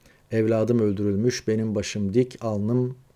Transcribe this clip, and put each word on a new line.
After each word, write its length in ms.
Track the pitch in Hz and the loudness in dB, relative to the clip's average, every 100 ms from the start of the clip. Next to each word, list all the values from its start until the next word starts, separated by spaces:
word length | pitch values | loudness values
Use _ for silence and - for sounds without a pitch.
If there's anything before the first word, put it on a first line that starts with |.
| _ _ - | _ _ -4
Evladım 480 | 113 110 110 110 120 | 0 2 2 2 2
öldürülmüş, 680 | 104 98 104 98 120 - - | 2 0 0 2 0 0 -2
benim 280 | 110 110 104 | -2 0 -2
başım 380 | - 104 98 | -4 -4 0
dik, 240 | 117 127 - | 0 0 -4
alnım 560 | 113 104 104 123 123 131 _ | -6 -2 0 0 -2 -6 _